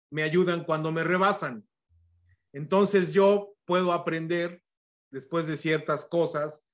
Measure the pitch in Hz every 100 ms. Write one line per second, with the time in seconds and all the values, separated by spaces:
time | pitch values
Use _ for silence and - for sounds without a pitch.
0 | _ 147 156 175 175 170 160 156 160 165
1 | 160 185 196 196 151 113 - _ _ _
2 | _ _ _ _ _ 139 147 190 196 202
3 | 170 180 196 202 202 - - 180 180 170
4 | 170 160 160 175 175 175 _ _ _ _
5 | _ 135 - 165 160 151 160 156 151 143
6 | - 170 160 151 156 151 _